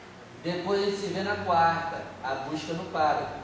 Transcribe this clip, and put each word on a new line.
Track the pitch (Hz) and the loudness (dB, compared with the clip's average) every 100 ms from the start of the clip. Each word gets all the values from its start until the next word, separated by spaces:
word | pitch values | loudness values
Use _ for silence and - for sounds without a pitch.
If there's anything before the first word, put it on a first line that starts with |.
| - - - - | -16 -18 -18 -8
Depois | 165 180 180 202 | -4 -2 2 2
a | 202 | 2
gente | 196 | 0
se | 180 | -2
vê | 175 | -2
na | 196 202 | 0 -2
quarta. | 185 170 165 165 - 117 - - | 2 6 6 4 -2 -6 -8 -8
A | 127 135 135 | -4 -4 -4
busca | 151 - | -6 -4
não | 170 170 | -4 -2
para. | 170 151 143 117 - | 2 4 4 0 -6